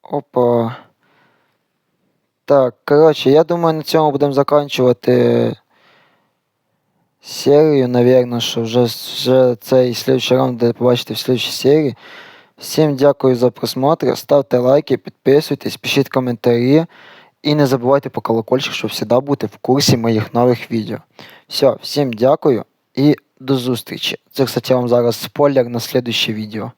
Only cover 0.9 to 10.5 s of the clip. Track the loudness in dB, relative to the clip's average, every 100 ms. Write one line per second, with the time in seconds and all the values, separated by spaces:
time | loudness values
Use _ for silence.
0.9 | _ _ _ _ _ _ _ _ _ _
1.9 | _ _ _ _ _ 0 2 2 -4 0
2.9 | 4 4 4 2 2 2 0 0 -2 -2
3.9 | 0 0 0 -2 0 2 0 0 0 0
4.9 | 0 0 2 2 2 -2 -6 _ _ _
5.9 | _ _ _ _ _ _ _ _ _ _
6.9 | _ _ _ -18 -6 2 4 4 2 0
7.9 | 2 4 4 2 -4 -6 -6 -2 0 -2
8.9 | -4 -12 -8 0 2 2 0 0 2 2
9.9 | -2 -2 -2 0 0 0